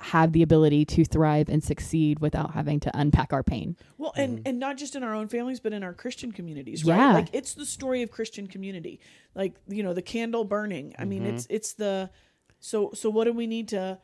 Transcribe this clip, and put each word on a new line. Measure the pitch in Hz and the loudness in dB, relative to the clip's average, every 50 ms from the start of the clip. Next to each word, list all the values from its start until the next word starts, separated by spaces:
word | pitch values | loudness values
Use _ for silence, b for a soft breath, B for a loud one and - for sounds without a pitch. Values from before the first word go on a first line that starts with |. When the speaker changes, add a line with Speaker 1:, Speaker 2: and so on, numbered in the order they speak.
Speaker 1:
have | - - - 165 165 160 | -6 0 4 4 6 6
the | 160 165 | 6 6
ability | 170 156 165 156 156 151 147 147 151 | 6 8 8 8 8 8 6 4 4
to | - - - 160 | 4 4 4 4
thrive | - - 156 160 151 151 151 151 - | 4 4 4 4 4 4 4 2 2
and | - 156 | 2 0
succeed | - - 151 - - - - 165 156 151 147 151 | 0 0 -2 -4 -4 -2 0 2 2 2 2 0
without | 151 151 - 160 156 151 - | 0 -2 0 -2 -4 -4 -4
having | - 151 147 147 147 | -4 -2 0 0 0
to | - - - - | -2 -2 -2 0
unpack | 147 147 143 - 175 - - | 2 4 4 2 2 2 0
our | 135 127 | -2 0
pain? | - - 117 - - 170 b b b b - | -2 -2 -4 -4 -6 -8 b b b b -10
Speaker 2:
Well, | 302 302 - | -10 -6 -4
and, | 277 277 254 240 220 | -2 -2 -2 -4 -4
Speaker 3:
Mm-hmm. | - 269 | -6 -6
Speaker 2:
and | 247 240 | -4 -4
not | 262 269 285 262 | -4 -6 -6 -8
just | 294 285 - | -10 -10 -8
in | 277 254 | -6 -6
our | 226 214 | -4 -4
own | 214 220 214 | -6 -6 -4
families, | - 240 240 254 262 240 | -4 -4 -4 -4 -6 -6
but | - 220 214 | -6 -6 -6
in | 208 202 | -6 -6
our | 214 202 | -8 -10
Christian | - - 254 247 - - 240 | -10 -10 -10 -10 -10 -10 -12
communities, | 208 - 175 170 156 143 131 - - 170 156 | -10 -10 -12 -10 -10 -12 -12 -10 -6 0 2
right? | 165 165 | 4 6
Speaker 1:
Yeah. | 196 262 277 202 | 6 8 8 6
Speaker 2:
Like, | 160 170 - - | 6 4 0 -4
it's | 269 269 - - | -6 -6 -8 -10
the | 294 294 | -10 -10
story | - - - 269 262 254 254 | -10 -10 -6 -4 -2 -2 -2
of | 240 - | -4 -4
Christian | - - 226 220 - 208 202 190 | -6 -8 -10 -8 -10 -12 -14 -12
community. | - 196 190 196 190 175 160 - - b b b b b b b - | -12 -12 -10 -10 -10 -10 -12 -12 -14 b b b b b b b -6
Like, | 185 196 180 - _ _ - | -4 -4 -4 -6 _ _ -8
you | 196 214 208 | -6 -4 -2
know, | 185 175 | -2 -2
the | 180 | -4
candle | 185 - - 233 233 233 233 233 220 | -4 -4 -4 -4 -2 -2 -2 -2 -2
burning. | 196 202 208 214 208 185 147 - - - - | 0 -2 -2 -2 -4 -6 -6 -8 -10 -10 -8
I | - | -6
mean, | - 98 98 117 | -6 -4 -4 -4
Speaker 3:
Mm-hmm. | 117 117 | -4 -4
Speaker 2:
it's, | 120 120 - | -4 -4 -6
it's | - 220 214 - - | -6 -6 -6 -6 -6
the, | - 214 202 196 190 190 185 - _ _ _ _ _ _ _ _ _ | -4 -2 -2 -2 -2 -4 -8 -12 _ _ _ _ _ _ _ _ _
so, | - - - 214 208 - - | -10 -4 -2 -2 -2 -2 -4
so | - - 220 | -4 -2 0
what | 214 220 226 | 2 2 2
do | 240 233 | 2 2
we | 233 233 | 0 -2
need | 220 226 226 226 - | -4 -4 -6 -6 -4
to | 214 196 185 190 190 - | -4 -4 -4 -4 -6 -10